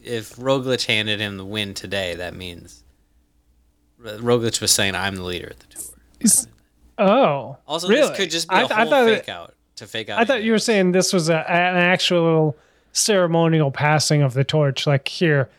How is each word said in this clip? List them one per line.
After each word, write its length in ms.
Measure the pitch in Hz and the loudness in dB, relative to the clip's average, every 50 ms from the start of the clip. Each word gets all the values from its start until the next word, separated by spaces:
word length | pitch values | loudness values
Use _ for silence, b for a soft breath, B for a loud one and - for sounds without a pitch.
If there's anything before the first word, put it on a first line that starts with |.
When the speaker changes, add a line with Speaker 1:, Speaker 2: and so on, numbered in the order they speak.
Speaker 1:
if 320 | - - 120 113 107 - - - | -10 -8 -8 -8 -8 -10 -14 -6
Roglic 480 | 123 135 135 139 127 131 127 113 - | -2 0 0 0 0 -2 -2 -2 0
handed 340 | - 117 107 107 107 107 101 | 0 0 0 0 -2 -2 -4
him 160 | 107 104 101 | -4 -6 -6
the 80 | 95 95 | -8 -10
win 300 | 95 104 107 104 101 95 | -8 -6 -6 -6 -8 -8
today, 420 | - - 95 95 98 95 90 87 | -12 -10 -6 -6 -4 -4 -4 -6
that 180 | 87 87 85 85 | -8 -8 -10 -10
means 520 | 90 92 90 87 87 87 - - - _ _ _ _ _ _ _ _ _ _ _ _ _ _ _ _ _ _ _ _ _ _ _ _ | -12 -14 -14 -14 -16 -18 -20 -20 -20 _ _ _ _ _ _ _ _ _ _ _ _ _ _ _ _ _ _ _ _ _ _ _ _
R-, 120 | 120 110 104 | -14 -14 -10
Roglic 480 | 107 117 120 120 120 113 113 - - | -4 0 2 2 2 2 0 -4 -2
was 100 | 110 101 | 0 0
saying, 240 | - - 104 98 92 | 2 2 2 0 0
"I'm 220 | 90 92 98 98 90 | -2 -4 -4 -4 -6
the 60 | 90 | -6
leader 240 | 90 90 87 - - | -6 -6 -8 -8 -12
of 120 | - - | -18 -20
the 60 | - | -20
Tour." 280 | _ - - - - - _ _ _ _ - | _ -20 -18 -18 -18 -20 _ _ _ _ -2
Speaker 2:
Is, 260 | - 220 - - - - _ _ _ _ _ _ _ _ _ - | 0 2 2 2 0 -4 _ _ _ _ _ _ _ _ _ 0
oh, 600 | 214 190 208 262 262 170 143 139 113 117 139 - _ - | 2 4 4 4 4 2 0 -2 -6 -10 -16 -16 _ -8
Speaker 1:
Also, 220 | 147 165 170 190 | -8 -4 0 2
Speaker 2:
really? 180 | 214 294 285 196 | 2 4 4 2
Speaker 1:
this 100 | 143 - | 0 -2
could 140 | 196 165 | -4 -4
just 160 | 156 165 160 - | -4 -6 -4 0
be 80 | 185 | 2
a 40 | 190 | 2
Speaker 2:
I, 20 | |
I 40 | 247 - 196 214 226 | 2 2 2 0 2
Speaker 1:
whole 60 | - | 2
Speaker 2:
thought 160 | 294 269 240 226 | 4 4 4 4
Speaker 1:
fake 160 | 214 190 - | 2 0 -2
Speaker 2:
that, 100 | - 98 | -6 -12
Speaker 1:
out 200 | 87 85 - - _ _ _ _ | -12 -14 -18 -20 _ _ _ _
to 120 | - 113 101 | -18 -14 -10
fake 200 | - 113 107 104 | -8 -8 -6 -4
out 140 | 104 104 | 0 0
Speaker 2:
I 20 | 233 | 0
thought 180 | 214 269 233 214 | 2 0 0 0
you 80 | 226 | 0
were 40 | 226 | 0
Speaker 1:
Jonas. 80 | 208 - | 0 0
Speaker 2:
saying 280 | - 226 202 185 180 175 | 0 2 2 2 2 2
this 180 | 190 175 - | 2 0 2
was 160 | - 185 160 160 | 0 0 0 0
a, 120 | 170 160 156 - | -2 -2 -2 0
an 240 | 180 170 180 180 185 | 0 0 2 2 2
actual 800 | 180 175 180 185 180 - - 185 175 165 165 165 160 156 156 143 b b b b b b b b | 2 4 4 2 2 0 0 0 2 2 2 2 2 2 0 -2 b b b b b b b b
ceremonial 760 | - - - 214 190 180 165 165 170 165 165 160 160 151 139 | -2 0 2 2 2 2 2 2 2 4 4 4 2 2 0
passing 520 | 127 - 139 147 156 151 - - 156 147 | 0 0 2 2 2 2 2 2 2 2
of 120 | 143 135 117 | 2 2 0
the 120 | 131 139 | -2 -2
torch. 420 | - - 156 147 139 127 - - 151 | 0 0 0 0 0 -2 -2 0 0
Like, 180 | 143 135 - - | 0 0 0 -4
"Here, 400 | - - 185 160 151 143 127 - b | -4 0 0 2 2 2 0 -2 b